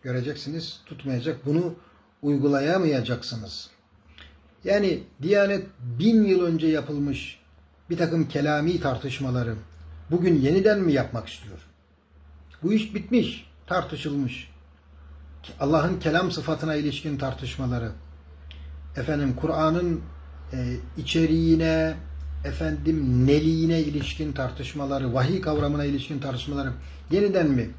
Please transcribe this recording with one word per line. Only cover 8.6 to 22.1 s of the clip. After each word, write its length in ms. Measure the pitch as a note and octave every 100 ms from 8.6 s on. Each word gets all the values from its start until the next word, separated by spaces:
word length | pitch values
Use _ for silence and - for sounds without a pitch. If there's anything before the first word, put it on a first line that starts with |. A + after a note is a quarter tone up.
| D#3 F3+
tartışmaları 760 | C#3+ A#2+ C#3 B2+ C3+ B2 A#2 G#2 - - - - -
bugün 300 | F3 F3+ D#3
yeniden 400 | C3+ F#3 G3+ G#3
mi 120 | F3
yapmak 360 | C#3 A#2 A#2+ -
istiyor? 300 | - G#2+ F2 - _ _ _ _ - - - - -
Bu 100 | E3
iş 220 | G#3+ G#3+
bitmiş, 560 | G3+ - A#3+ - - - - -
tartışılmış. 920 | F3+ - D3 D#3 C#3+ B2+ - - - - - _ - - - - - - -
Allah'ın 400 | C#3+ D#3 D#3+ F3+
kelam 300 | D#3+ D#3+ F#3
sıfatına 440 | - C#3 D#3 D#3+
ilişkin 440 | D3+ D3+ C3 D#3 C#3
tartışmaları, 760 | C3 B2 C3 - B2+ B2 A2+ G#2 - - - - - - - - - -
efendim 380 | C3 D3 C#3 B2+
Kur'an'ın, 640 | D#3+ D3+ D#3 E3+ F3 E3 - - - - -
e, 240 | C3 B2 B2 - -
içeriğine, 1000 | - E3 D#3+ D#3+ E3 D#3+ D#3+ D#3+ D#3+ D#3+ -